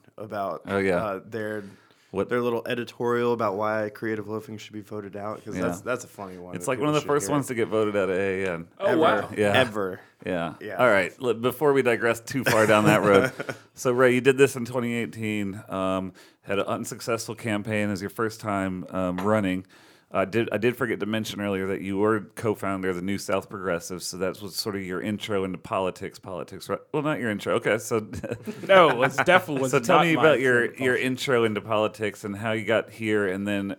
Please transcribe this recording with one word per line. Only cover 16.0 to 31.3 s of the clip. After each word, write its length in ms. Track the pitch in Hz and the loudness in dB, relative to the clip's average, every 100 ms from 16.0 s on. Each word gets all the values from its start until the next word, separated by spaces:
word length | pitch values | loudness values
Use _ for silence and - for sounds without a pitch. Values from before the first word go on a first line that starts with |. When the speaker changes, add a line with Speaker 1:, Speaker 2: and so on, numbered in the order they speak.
| 95 - - _ | -4 -10 -20 _
Speaker 2:
had 180 | - 98 | -4 -2
an 60 | |
unsuccessful 680 | - 107 117 113 - 113 - | 0 -4 -6 -8 -4 -4 -6
campaign 560 | 110 117 104 104 107 104 | -8 -4 -4 -2 -2 -2
as 100 | 95 | -2
your 80 | 98 | -6
first 320 | - 110 107 | -4 -6 -4
time, 460 | 110 98 95 92 - | -4 -2 -2 -4 -6
um, 300 | 92 92 90 | -4 -2 -2
running. 480 | 101 107 95 92 - - - _ _ | 0 2 2 -2 -6 -16 -20 _ _
I 140 | 95 | -2
did, 240 | 95 107 113 | 0 0 0
I 40 | 107 | 0
did 200 | 117 117 | 0 0
forget 240 | 120 90 | -2 -2
to 60 | 101 | -2
mention 340 | 110 110 98 | -4 -4 -4
earlier 260 | 101 95 95 | -2 -2 -2
that 140 | 95 | -4
you 160 | 92 98 | -4 0
were 220 | 107 110 85 - | 2 0 -2 -6
co-founder 520 | 110 104 98 95 92 | -4 -2 -4 -2 -2
of 80 | 90 | -2
the 60 | |
New 160 | 92 98 | -4 -4
South 320 | - 95 - | -2 -2 -2
Progressive, 540 | 101 92 85 85 90 | -8 -4 -4 -4 -10
so 120 | - 90 | -10 -6
that 220 | 92 92 | -4 -4
was 140 | 101 | -10
sort 220 | - 113 98 | -8 -6 -6
of 60 | |
your 200 | 92 90 | -6 -6
intro 400 | 104 101 - 101 | -4 -6 -4 -4
into 160 | 95 90 | -4 -6
politics, 600 | - 98 92 - 95 - | -6 -2 -2 -4 -10 -12
politics, 480 | 98 90 - 92 - | -12 -12 -10 -12 -8
right? 100 | 98 - | -8 -6
Well, 80 | 151 | -4
not 160 | 147 131 | -2 -2
your 100 | 117 | -2
intro. 260 | 101 - 101 | -4 -2 0
Okay, 200 | 127 110 | 2 0
so 280 | - 113 107 - 113 | 0 -4 -4 -8 -8
<laughs> 340 | - - - 170 | -8 -10 -8 4
Speaker 3:
No, 200 | 190 160 | 8 8
it 60 | 120 | 6
was 200 | 135 135 | 2 2
definitely 460 | 139 185 185 139 | 6 4 4 -2
was 100 | 131 | 2
Speaker 2:
So 80 | 139 | 2
tell 180 | 117 151 | 4 4
Speaker 3:
not 80 | 165 | 6
Speaker 2:
me 80 | |
Speaker 3:
my 80 | 151 | 6
Speaker 2:
about 180 | 156 127 | 6 6
your, 240 | 131 120 | 4 4
Speaker 3:
intro 120 | 117 - | 2 0
into 80 | |
Speaker 2:
your 100 | 127 | 0
Speaker 3:
politics. 100 | 117 | 0
Speaker 2:
intro 400 | 127 127 - | 0 -2 0